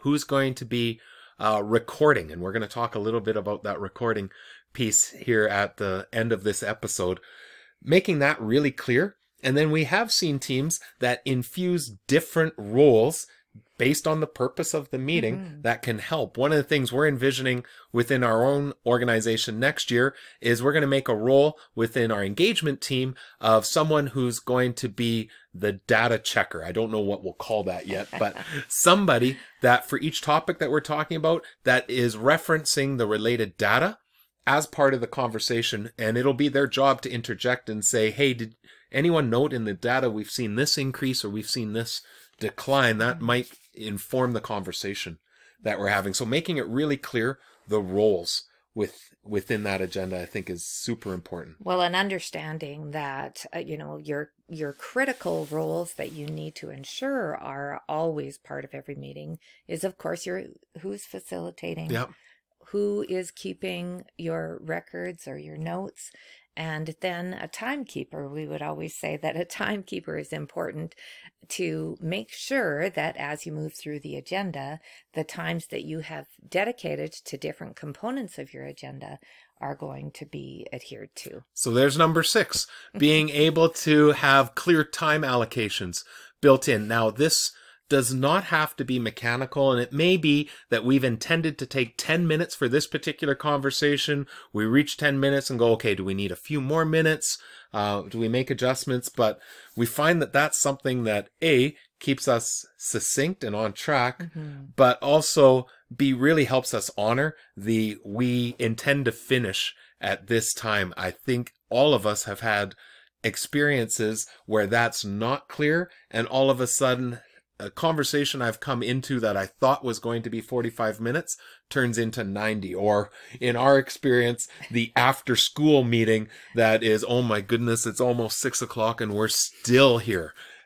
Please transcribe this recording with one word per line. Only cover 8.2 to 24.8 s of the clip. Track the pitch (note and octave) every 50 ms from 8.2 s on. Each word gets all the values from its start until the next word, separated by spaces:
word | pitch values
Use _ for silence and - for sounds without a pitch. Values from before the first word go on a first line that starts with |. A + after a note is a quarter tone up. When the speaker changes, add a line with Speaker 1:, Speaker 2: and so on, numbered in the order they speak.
| C#3 C#3+ D3+ -
Speaker 1:
really | A2+ G#2+ A#2 C#3+ D3 C#3+
clear | - - - - B2 B2+ F3+ G3+ - _ _ _ _ _ -
and | C3 C3
then | C#3+ D#3 D#3
we | D3+ D#3+ D#3
have | C3 F3+ G3+ A#3 A3
seen | - - F#3+ E3 C#3+ C3+
teams | - - C3+ B2+ C#3 D#3+ E3 - - - - _
that | B2 B2 B2 - _
infuse | C#3+ C3 B2+ A#2+ - - F3+ F#3 F3+ F3 E3+ C#3+ B2 G#2 - _
different | - C3+ E3 E3+ - - E3 D#3+ D#3+ -
roles | - G#2 G2+ G#2+ B2+ D3 D3 A#2+ A2 A2+ C#3+ E3 - - - _ _ _ _ _ G#2+ _ _ _
based | _ B2 B2+ D3+ D3+ -
on | D#3+ D#3 D#3
the | D#3
purpose | D3+ - - B2 B2+ - - F#3+ - -
of | D#3 C#3 -
the | -
meeting | B2+ C3 C#3 E3 E3 A#2 A2 -
Speaker 2:
Mm-hmm. | F#3+ F#3+ F3 D3+ -
Speaker 1:
that | - A2+ A#2 A2
can | - B2+ A2+ G#2
help. | - - D#3+ D#3 B2 G2 _
One | A#2 B2+ D3
of | D#3
the | D3+ C3+
things | - D#3 D3 C3 A#2+
we're | A#2+ C3 D3+
envisioning | D#3 C#3+ B2 B2 C#3 C3 B2+ C3 C3 B2+ B2 A#2+ - - - - _ -
within | A#2+ A#2+ - C#3 B2+ B2
our | A#2 A2+ A2+ A#2+
own | C3+ C#3+ C#3+ C#3+ C#3+ - _ _
organization | A#2 A#2+ B2 B2 B2 A#2 A2+ G#2+ A#2 A2+ A2+ - - A2 A2
next | B2 C#3+ D3+ - - -
year | A#2+ A#2+ B2+ C3+ - - - - - _
is | - A#2 A#2 A2
we're | B2 C#3 D3
gonna | D#3 D3
make | C#3 C#3 C#3 C3
a | - A#2
role | G#2 G#2+ B2+ C3+ C#3 C#3+ D3+ D3+ - - _ _
within | A2+ A2+ A2+ - C3 A#2 A2+
our | A2 G#2 G2
engagement | G2 G#2 - - A3 A3+ - D#3+ D3+ C3+ -
team | - - C#3 B2+ B2+ C3 C3 - - - - _
of | - A2 A2+ A2 G#2+
someone | - - D#3+ D#3 D#3 D#3 D3 C#3+
who's | C3+ A2+ C3+ B2 B2 A#2 -
going | - - B2 B2+ B2+ B2 A#2
to | -